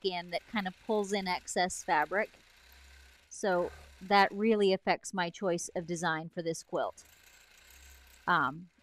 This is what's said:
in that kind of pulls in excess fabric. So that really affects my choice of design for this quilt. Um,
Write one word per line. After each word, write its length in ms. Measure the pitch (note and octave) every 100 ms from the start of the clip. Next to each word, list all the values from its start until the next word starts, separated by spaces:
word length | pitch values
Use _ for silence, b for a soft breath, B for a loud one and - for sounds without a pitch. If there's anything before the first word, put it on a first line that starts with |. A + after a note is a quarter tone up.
in 260 | F#3+ F3+ F3
that 120 | E3+ -
kind 160 | A3 F#3+
of 80 | -
pulls 280 | - G#3+ G3
in 160 | G3+ F#3+
excess 560 | F3+ - - F3+ -
fabric. 460 | - D#3+ D3+ F#3+ A3 - - - - - - - - - -
So 420 | - G#3 F3+ E3 - - - F#3
that 240 | G3+ F#3+
really 400 | G3 A3 G#3+ G3+
affects 420 | F#3+ - E3+ -
my 160 | F#3+ F3
choice 400 | - G3 E3+ - F#3
of 100 | E3
design 460 | E3+ E3+ D#3+ E3
for 80 | -
this 220 | E3 E3
quilt. 400 | - E3+ G#2+ - - - - - - - - - - - - - -
Um, 400 | F3 C3 D#3 F3+ _